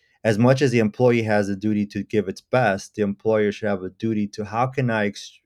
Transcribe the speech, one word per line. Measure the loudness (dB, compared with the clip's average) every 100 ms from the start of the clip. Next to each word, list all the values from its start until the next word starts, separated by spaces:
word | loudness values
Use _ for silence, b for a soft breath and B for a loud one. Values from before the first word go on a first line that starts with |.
| b b
as | 0 4
much | 4 4
as | 4
the | 2
employee | 0 2 2 4
has | 2 0 0
a | -4
duty | -2 -2 -2
to | -6
give | -2 -2 -2
its | -10
best, | _ 0 0 -2 -6 -4
the |
employer | -4 -2 0 2 0
should | -2 -4
have | -4
a | -8
duty | -6 -4 -2 -4
to, | -6 -8
"How | -4 -2
can | -2 -2
I | 0 -2
ex-, | -4 -18 _